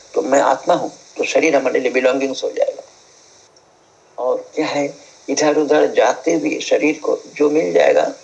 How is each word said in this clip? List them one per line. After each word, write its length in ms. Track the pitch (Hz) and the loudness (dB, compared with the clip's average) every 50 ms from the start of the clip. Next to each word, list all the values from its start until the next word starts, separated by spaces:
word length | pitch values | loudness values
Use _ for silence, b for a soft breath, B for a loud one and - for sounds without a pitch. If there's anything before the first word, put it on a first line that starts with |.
| - - - | -20 -6 -6
तो 80 | - | -4
मैं 180 | - 131 135 139 | -2 0 0 2
आत्मा 340 | - 120 - - - - 175 | 2 2 0 0 0 0 0
हूँ, 180 | - - - - - - - - - | 0 -2 -6 -10 -16 -20 -16 -8 -8
तो 60 | - | -6
शरीर 320 | - - 175 156 160 143 | -2 0 2 2 2 2
हमारे 240 | 135 127 160 - - | 2 0 0 -2 0
लिए 120 | 127 123 | -2 0
बिलोंगिंग्स 520 | 123 127 127 127 135 139 139 131 - - - | -2 0 0 0 0 0 -2 -4 -4 -6 -6
हो 60 | - | -6
जाएगा। 320 | - - - - - - - - - - _ _ _ _ _ _ _ _ _ _ _ _ _ _ _ _ _ _ _ _ _ _ _ - | -4 -2 -4 -4 -4 -10 -16 -20 -20 -20 _ _ _ _ _ _ _ _ _ _ _ _ _ _ _ _ _ _ _ _ _ _ _ -4
और 320 | 123 127 123 101 - - - | -2 -2 -2 -4 -6 -8 -6
क्या 120 | - 151 | -6 -4
है, 420 | - - 147 143 143 - - - - - - - - | -2 -2 -4 -4 -4 -6 -12 -20 -20 -20 -16 -8 -6
इधर 280 | 139 143 151 151 151 | -2 0 0 2 2
उधर 300 | 156 151 135 151 - - | 2 2 2 2 2 2
जाते 460 | - - - 113 123 - - - 160 | 2 2 2 2 2 0 0 -2 -2
हुए 280 | 170 160 101 101 - 107 | 0 0 0 -2 -4 -4
शरीर 380 | - - 127 110 143 156 147 - | -2 0 0 2 2 0 0 -2
को 200 | - - - - - - - | -2 -4 -4 -4 -6 -14 -2
जो 160 | - 147 147 | 0 0 2
मिल 220 | 151 156 175 175 | 2 0 0 2
जाएगा 300 | - - 143 - - - - - - - | 2 4 4 6 4 4 2 0 -4 -10